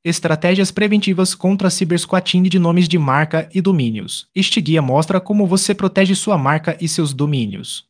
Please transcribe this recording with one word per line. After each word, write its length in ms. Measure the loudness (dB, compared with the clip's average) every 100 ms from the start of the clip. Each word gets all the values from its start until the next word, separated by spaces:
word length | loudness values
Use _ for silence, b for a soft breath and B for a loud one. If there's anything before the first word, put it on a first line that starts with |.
Estratégias 680 | -4 -4 -2 0 2 2 0
preventivas 640 | 0 2 2 2 0 0
contra 340 | 0 -2 2 0
cibersquatting 760 | 0 -2 -2 0 -2 0 2
de 140 | 2 2
nomes 300 | 2 2 2
de 100 | 2
marca 520 | 2 0 0 -2 -2
e 60 | -2
domínios. 680 | 0 0 0 -4 -8 -14 -8
Este 280 | -4 -2 -2
guia 200 | 0 0
mostra 380 | 2 0 2 -2
como 260 | 0 0
você 300 | 2 0 0
protege 400 | -2 0 2 2
sua 220 | 0 0 0
marca 400 | 0 0 -2 -6
e 80 | -4
seus 260 | -2 -2
domínios. 720 | -2 -2 -2 -4 -6 -12 -16